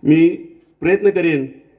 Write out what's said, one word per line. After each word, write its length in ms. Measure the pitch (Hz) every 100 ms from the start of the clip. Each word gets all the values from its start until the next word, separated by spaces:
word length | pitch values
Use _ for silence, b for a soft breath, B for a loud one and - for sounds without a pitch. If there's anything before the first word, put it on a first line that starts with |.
मी 260 | 127 160 165 - - - _ _
प्रयत्न 280 | 160 196 202
करेन 360 | 185 170 147 131 - _